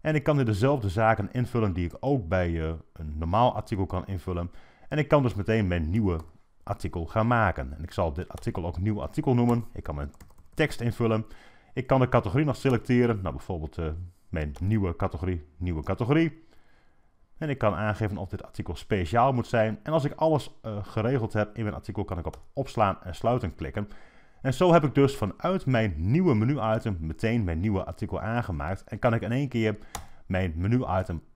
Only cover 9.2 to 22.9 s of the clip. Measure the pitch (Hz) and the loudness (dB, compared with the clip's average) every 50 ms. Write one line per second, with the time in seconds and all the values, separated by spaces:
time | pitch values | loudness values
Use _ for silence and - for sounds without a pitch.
9.2 | 151 139 127 120 120 120 120 120 113 - - - - - 78 71 71 71 - - | 2 2 4 4 4 4 2 2 0 -6 -12 -12 -8 -8 -8 -6 -8 -10 -12 -16
10.2 | - - - - - - - - 156 - - - 120 120 110 - 120 113 110 110 | -20 -20 -20 -20 -20 -16 -2 0 0 0 0 -4 -4 -4 0 0 2 2 2 0
11.2 | 113 - - - - - - - _ _ - 127 127 - 135 135 127 123 - 120 | -2 -6 -14 -20 -20 -20 -20 -20 _ _ -8 -8 0 2 4 4 4 4 4 2
12.2 | 113 104 90 135 156 147 123 - - 135 123 110 - - 123 123 123 117 113 104 | 2 2 0 2 2 0 -2 0 2 2 2 2 2 4 4 4 6 4 2 0
13.2 | 92 85 69 69 - - 95 82 76 78 - - 82 78 76 85 90 85 _ _ | -2 -6 -6 -6 -8 -6 -6 -6 -6 -8 -6 -6 -4 -4 -4 -6 -10 -14 _ _
14.2 | _ - - 82 76 76 71 - 90 98 107 110 98 90 80 - 98 92 - 82 | _ -6 -4 -4 -4 -4 -6 -4 0 2 2 2 2 0 0 -2 -4 -4 -2 -4
15.2 | 87 90 92 82 - - _ - 90 87 85 78 73 - 95 - 120 113 143 160 | -2 -2 -2 -4 -6 -12 _ -6 -4 -2 -2 -2 -2 -4 -2 -2 0 2 2 2
16.2 | 165 156 - - - - - - - _ - _ _ - _ _ _ _ _ _ | 2 0 -2 -8 -20 -20 -20 -20 -20 _ -20 _ _ -20 _ _ _ _ _ _
17.2 | _ _ - - 160 151 139 131 - 107 92 76 107 107 104 - 110 101 101 78 | _ _ -12 -8 -4 -4 -2 0 0 0 0 0 -2 -2 0 0 -2 -2 -2 -6
18.2 | 98 - - - - - - - 107 - 85 - - - 110 98 90 76 92 117 | -8 -8 -8 -10 -12 -12 -12 -10 -8 -8 -8 -10 -4 -2 -2 0 0 2 4 4
19.2 | 120 139 135 123 113 - - 117 110 110 104 - - - 156 160 135 - - - | 4 4 4 0 -2 0 2 2 2 2 0 -4 -4 0 0 2 2 0 -2 2
20.2 | 160 160 156 139 - - - - - 113 107 104 98 - - 113 104 117 139 135 | 2 4 4 2 0 -4 -16 -14 -12 -8 -8 -8 -8 -4 -4 0 0 2 2 0
21.2 | 113 107 - 107 - 208 - - 113 104 78 - - - 95 107 98 - 92 85 | 0 0 0 0 0 0 -2 -4 -4 -4 -4 -6 -10 -8 -6 -6 -4 -4 -4 -6
22.2 | 80 85 - - - - - - 131 - - 120 107 98 | -6 -8 -8 -10 -18 -12 -6 -6 -6 -4 2 2 2 2